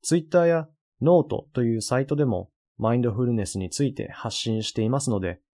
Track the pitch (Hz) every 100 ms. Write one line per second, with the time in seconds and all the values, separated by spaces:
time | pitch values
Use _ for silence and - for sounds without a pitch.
0 | - 170 156 180 170 165 156 _ _ _
1 | 160 175 - - - - 117 113 - 127
2 | 139 147 139 92 92 _ _ - 110 120
3 | 120 104 123 117 98 - 92 - 139 -
4 | - - 117 - 117 110 110 - 110 135
5 | 135 104 92 87 _